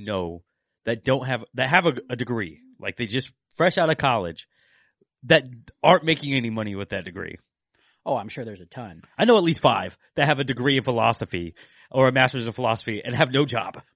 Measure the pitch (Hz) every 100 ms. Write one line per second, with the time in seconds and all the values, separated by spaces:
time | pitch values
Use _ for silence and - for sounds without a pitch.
0 | 104 98 85 85 - _ _ _ 113 113
1 | 127 131 127 123 110 123 131 175 175 123
2 | - 120 117 117 90 76 _ - 98 -
3 | 113 123 - _ _ - 175 185 160 160
4 | 143 117 87 80 - _ _ _ _ _
5 | _ _ 123 160 135 123 - _ 151 180
6 | 160 160 143 135 117 110 107 98 98 98
7 | 90 90 87 90 _ _ _ _ _ _
8 | - 123 101 - 113 95 87 131 107 80
9 | - - 226 220 170 160 135 104 92 -
10 | _ - 143 139 131 123 135 135 131 117
11 | 113 113 110 90 85 - - _ _ 135
12 | 131 131 127 131 113 113 120 113 - 104
13 | 117 117 147 131 147 117 90 - -